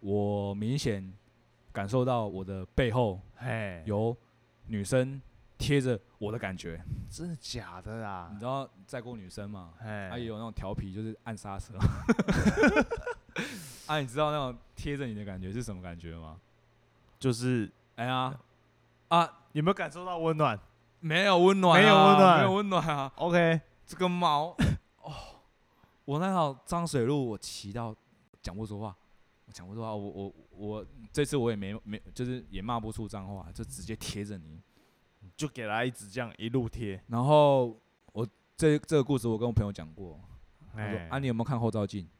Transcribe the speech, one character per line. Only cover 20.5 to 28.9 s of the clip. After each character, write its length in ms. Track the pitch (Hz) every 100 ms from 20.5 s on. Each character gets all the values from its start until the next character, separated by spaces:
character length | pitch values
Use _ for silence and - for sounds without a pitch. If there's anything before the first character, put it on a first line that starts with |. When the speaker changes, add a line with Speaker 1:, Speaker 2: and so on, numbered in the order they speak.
| 104 - _ _ _
Speaker 1:
没 240 | 165 170
有 140 | 202 180
温 200 | 180 196
暖 180 | 185 165
啊， 20 |
Speaker 2:
没 60 | 208
有 80 | -
温 220 | 151 151
暖。 200 | 190 165
Speaker 1:
没 60 |
有 80 | 127
温 160 | 190 202
暖 180 | 185 160
啊。 260 | 147 139 -
Speaker 2:
OK。 440 | 160 175 170 165 - _ -
Speaker 1:
这 60 | -
个 120 | 180
毛， 480 | 180 175 147 160 180 - -
<laughs> 240 | _ _
哦， 100 | - 147 - - _ _ _ _ _ _
我 160 | - 143
那 80 | 185
条 280 | 190 151 135
脏 220 | - 175 170
水 180 | 143
路 260 | 117 143 127
我 60 | 104
骑 360 | - - 101
到 200 | 107 117 110 _ _ _ _
讲 160 | - 90
不 80 |
出 140 | 110 101
话， 180 | 107